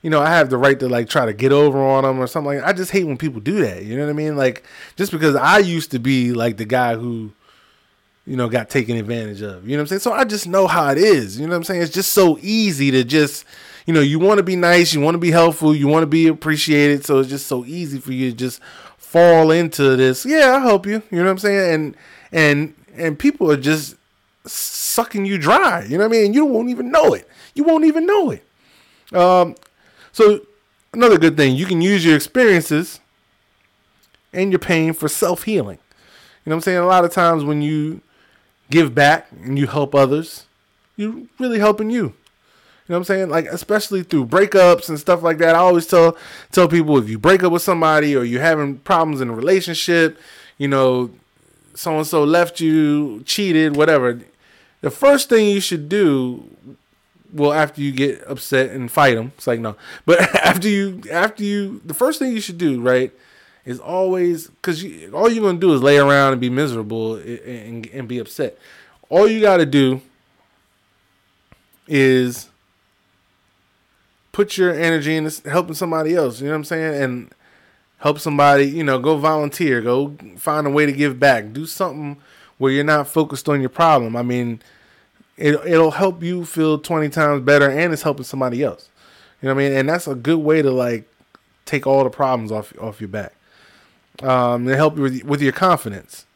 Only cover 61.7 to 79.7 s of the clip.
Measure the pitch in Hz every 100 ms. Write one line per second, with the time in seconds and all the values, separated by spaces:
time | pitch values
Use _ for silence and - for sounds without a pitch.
61.7 | 113 175 151 262 311 262 226 202 170 170
62.7 | 127 123 127 127 _ _ _ _ _ 131
63.7 | 123 - 180 190 185 175 165 - _ -
64.7 | 160 196 - - - 226 226 202 175 185
65.7 | 143 135 143 139 139 139 127 123 127 147
66.7 | 117 107 113 110 110 - 120 - 120 107
67.7 | 117 113 135 117 123 110 - 127 - _
68.7 | - _ _ _ 170 214 220 208 185 151
69.7 | 143 131 131 _ _ _ _ _ _ _
70.7 | _ _ _ _ _ _ _ _ _ _
71.7 | _ _ 147 135 131 123 120 - _ _
72.7 | _ _ _ _ _ _ _ _ _ _
73.7 | _ _ _ _ _ _ - 202 - 180
74.7 | 160 165 165 147 160 156 151 147 156 175
75.7 | - 175 160 156 175 139 113 139 156 147
76.7 | 165 160 143 135 123 - _ _ _ _
77.7 | _ _ _ 147 151 160 143 143 143 139
78.7 | 160 147 131 135 156 156 156 147 - 160